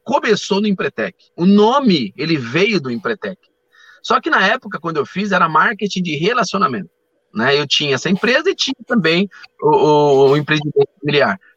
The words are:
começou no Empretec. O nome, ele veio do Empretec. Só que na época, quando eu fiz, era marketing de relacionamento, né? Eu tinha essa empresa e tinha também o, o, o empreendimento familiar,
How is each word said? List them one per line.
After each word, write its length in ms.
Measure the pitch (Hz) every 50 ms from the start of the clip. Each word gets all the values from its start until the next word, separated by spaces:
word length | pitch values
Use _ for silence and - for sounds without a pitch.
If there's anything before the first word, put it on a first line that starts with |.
| -
começou 580 | - 247 339 320 254 208 190 - - 202 196
no 60 | 214 214
Empretec. 500 | 196 180 - 143 - - 107 92 - _ _ _ _
O 100 | - 165
nome, 680 | 190 202 208 208 220 247 277 269 247 185 151 120 98 -
ele 220 | - 139 160 165 151
veio 420 | 123 113 120 160 190 226 220 170
do 120 | 135 127
Empretec. 460 | 120 117 - 123 113 - - 101 95 - _ _ _ _ _ _ _ _ _ - - _
Só 200 | - - 226 254
que 80 | - 339
na 160 | 311 233 196
época, 340 | 196 226 - - 214 190 156
quando 180 | - 170 160 156
eu 80 | -
fiz, 260 | - - 185 202 208
era 180 | 190 180 175 165
marketing 520 | 160 160 180 214 226 196 220 202 - 190
de 140 | 180 175 151
relacionamento, 720 | 139 160 202 240 254 214 180 - 196 196 156 127 104 90 - _ _ _ _ _ _ _ _
né? 240 | - 104 113 131 143
Eu 120 | 147 147 139
tinha 280 | - - 151 143 135
essa 140 | 127 - 156
empresa 400 | 190 185 - 220 247 285 330 359
e 60 | 359
tinha 200 | - - - 269 - 233
também 440 | - 262 233 160 160 165 175 202 196 - - - - _ -
o, 80 | - -
o, 600 | 151 139 135 151 151 147 147 147 139 135 139 135
o 60 | 139 151
empreendimento 520 | 147 143 151 156 147 151 - - 139 - _ _
familiar, 400 | - 147 143 - - 113 98 - _ _ _